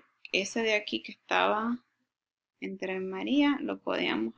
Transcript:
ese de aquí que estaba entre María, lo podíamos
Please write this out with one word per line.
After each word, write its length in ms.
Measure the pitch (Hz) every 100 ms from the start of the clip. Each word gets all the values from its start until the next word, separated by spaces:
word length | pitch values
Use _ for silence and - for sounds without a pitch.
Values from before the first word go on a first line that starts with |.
| - _ -
ese 300 | 180 196 -
de 120 | 226
aquí 280 | 208 214 220
que 100 | -
estaba 680 | - - 185 185 208 226 240 _ _ _ _ _ _ _ -
entre 380 | 190 190 190 190
María, 600 | 185 190 202 277 285 277
lo 180 | 208 190
podíamos 540 | - - 180 - -